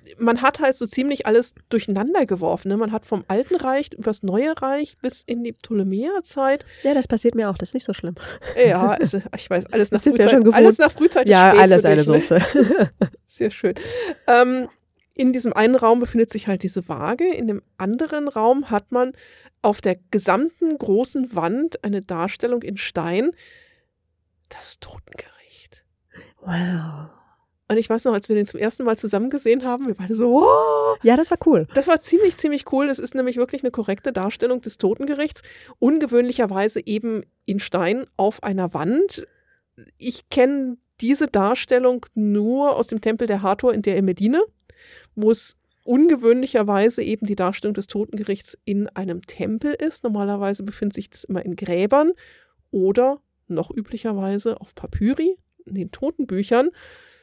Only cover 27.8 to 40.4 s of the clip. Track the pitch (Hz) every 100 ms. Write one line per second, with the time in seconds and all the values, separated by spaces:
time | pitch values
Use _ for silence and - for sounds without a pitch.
27.8 | 226 220 262 208 202 208 202 - 214 -
28.8 | 240 220 214 202 247 285 220 247 254 247
29.8 | 269 202 185 220 240 262 349 - - 294
30.8 | 226 220 226 254 330 349 330 214 156 269
31.8 | 277 320 - 349 392 - 311 285 - 269
32.8 | 285 262 240 262 254 240 247 269 254 247
33.8 | 208 202 - 196 190 - 247 254 220 -
34.8 | 190 226 277 285 302 - - - - -
35.8 | 240 311 277 240 247 254 214 190 214 202
36.8 | - 214 226 220 - _ - 196 - 175
37.8 | 175 233 - - 196 - - 190 175 151
38.8 | 160 269 392 - - _ _ _ _ _
39.8 | - _ 247 - - 285